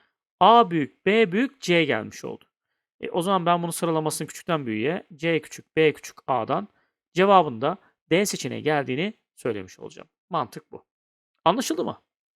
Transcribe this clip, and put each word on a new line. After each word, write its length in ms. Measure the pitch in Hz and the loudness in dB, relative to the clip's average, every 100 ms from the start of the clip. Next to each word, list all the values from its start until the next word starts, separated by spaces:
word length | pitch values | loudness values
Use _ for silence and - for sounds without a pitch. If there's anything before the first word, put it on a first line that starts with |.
| _ _ _ - | _ _ _ 4
A 300 | 185 233 185 | 6 8 6
büyük, 360 | 165 131 _ 190 | 0 -4 _ 0
B 260 | 220 214 | 2 2
büyük, 280 | 196 269 - | 0 -2 -4
C 240 | - 170 | 0 2
gelmiş 400 | 147 110 107 - | 2 -2 -6 -12
oldu. 200 | 127 110 _ _ _ _ _ _ | -12 -12 _ _ _ _ _ _
E, 100 | - | -6
o 120 | - | -4
zaman 240 | 170 190 170 | 0 0 2
ben 160 | 175 | 0
bunun 80 | 170 | -2
sıralamasını 580 | - 170 160 156 - 151 | -4 -2 -2 -2 -4 -8
küçükten 380 | - - 160 123 | -10 -4 -4 -2
büyüğe, 400 | 107 131 185 - 143 | -4 -2 -4 -8 -6
C 240 | 165 160 | -2 -2
küçük, 360 | - - - 160 | -4 -14 -6 2
B 160 | 156 | 2
küçük, 240 | - - - - | 0 -8 -12 -4
A'dan 420 | 127 110 160 208 _ _ _ _ | -2 -2 -4 -6 _ _ _ _
cevabın 480 | 170 196 190 151 113 | 0 6 6 4 -2
da 180 | 139 185 _ _ _ | -4 -4 _ _ _
D 160 | 165 208 | 0 0
seçeneği 360 | 180 127 113 | -4 -8 -4
geldiğini 520 | 127 151 127 131 196 - _ - | -2 0 0 -4 -4 -8 _ -8
söylemiş 420 | 127 104 92 - | -6 -6 -10 -16
olacağım. 300 | 107 92 90 _ _ | -18 -18 -20 _ _
Mantık 420 | 165 120 - - | -6 -6 -10 -18
bu. 120 | - _ _ _ _ _ _ | -20 _ _ _ _ _ _
Anlaşıldı 400 | 160 226 - 320 | 0 2 -2 -4
mı? 180 | 170 117 _ _ _ | -6 -8 _ _ _